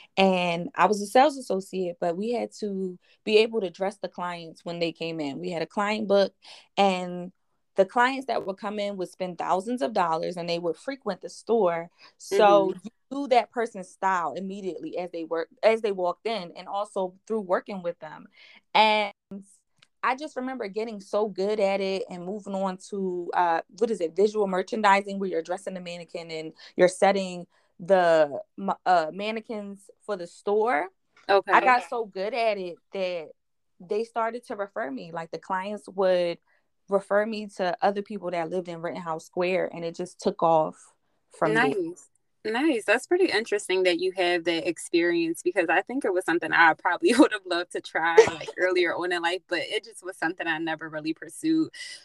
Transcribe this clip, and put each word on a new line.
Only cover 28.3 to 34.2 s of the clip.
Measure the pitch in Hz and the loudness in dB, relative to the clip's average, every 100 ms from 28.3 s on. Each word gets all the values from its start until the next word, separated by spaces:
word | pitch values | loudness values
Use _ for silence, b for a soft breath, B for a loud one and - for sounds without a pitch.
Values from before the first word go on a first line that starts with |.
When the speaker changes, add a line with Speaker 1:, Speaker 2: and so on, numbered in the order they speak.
| 127 - - | 0 -12 -8
Speaker 1:
ma-, | 196 - | -6 -2
uh, | - 180 156 | 2 2 2
mannequins | 180 208 220 214 214 202 202 - _ | -4 -6 -6 -8 -10 -10 -14 -20 _
for | - 202 | -8 -8
the | 170 | -8
store. | - - 208 220 285 370 _ _ _ - | -8 0 2 2 0 -2 _ _ _ 2
Speaker 2:
Okay. | 196 - | 2 6
Speaker 1:
I | 196 | 6
got | 262 247 240 | 6 4 2
so | 247 | -6
good | 226 190 196 | -6 -6 -4
at | 240 226 202 | 0 0 0
it | 180 156 _ | -4 -10 _
that | 196 185 175 156 - _ _ _ - | -6 -4 -4 -10 -18 _ _ _ -16
they | 180 214 | -4 -4
started | 226 233 | -2 -2